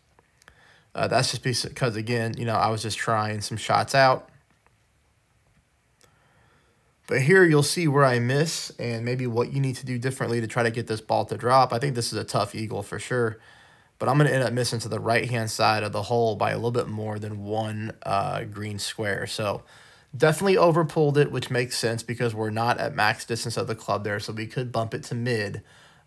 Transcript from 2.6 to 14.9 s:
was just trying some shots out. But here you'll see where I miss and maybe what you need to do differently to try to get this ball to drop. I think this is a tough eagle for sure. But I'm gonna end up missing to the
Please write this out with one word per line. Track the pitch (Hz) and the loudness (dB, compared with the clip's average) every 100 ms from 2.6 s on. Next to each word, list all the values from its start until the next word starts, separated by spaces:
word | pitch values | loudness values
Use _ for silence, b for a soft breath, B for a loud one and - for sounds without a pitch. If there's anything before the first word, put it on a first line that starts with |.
| 104 | 2
was | 110 | 0
just | 110 - | -4 -4
trying | - 110 107 107 | 0 0 0 -4
some | - 110 | -6 -6
shots | - 104 113 | 0 2 4
out. | 139 135 135 - - _ _ _ _ _ _ _ _ _ _ _ _ _ _ _ _ b b b b b b b b b b - | 6 6 4 -2 -20 _ _ _ _ _ _ _ _ _ _ _ _ _ _ _ _ b b b b b b b b b b -2
But | 127 | 2
here | 139 190 | 6 8
you'll | 175 147 | 8 6
see | 143 185 156 | 4 2 2
where | 139 135 | 6 6
I | 120 | 4
miss | 120 139 160 - - - | 2 2 0 -2 -8 -8
and | 117 113 | -6 -4
maybe | 120 127 123 | -4 -2 -2
what | 113 123 | -2 0
you | 139 | 0
need | 135 - | -2 -2
to | 131 | -6
do | 123 | -4
differently | 127 123 113 117 | -4 -4 -2 -2
to | 110 | -2
try | 123 | 0
to | 117 | 0
get | 117 110 | -2 -4
this | 107 | -6
ball | - 110 104 | 0 -2 0
to | 101 | -2
drop. | 117 131 127 | 4 6 6
I | 117 | 2
think | 143 120 | -2 -2
this | 113 | -2
is | 107 | -4
a | |
tough | - 117 104 104 | -2 -2 -2 -4
eagle | 110 104 | -6 -6
for | - 104 | -6 -8
sure. | - 127 113 107 B B B B B - | -4 0 0 -4 B B B B B -4
But | 113 | 0
I'm | 143 | 2
gonna | 143 | 2
end | 131 | 2
up | 117 | 0
missing | 123 120 117 | 0 -2 -4
to | |
the | 107 | -4